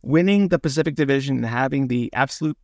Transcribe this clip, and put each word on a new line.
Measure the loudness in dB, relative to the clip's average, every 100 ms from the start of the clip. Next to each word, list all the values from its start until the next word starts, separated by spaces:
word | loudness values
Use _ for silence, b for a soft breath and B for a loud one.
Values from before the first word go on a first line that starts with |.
winning | 2 2 4 4 4
the | 0
Pacific | 0 -2 -2 0
Division | 0 0 0 -2
and | -2
having | -2 -2 -2 -2
the | -2 -2
absolute | -2 -4 -2 -6 -6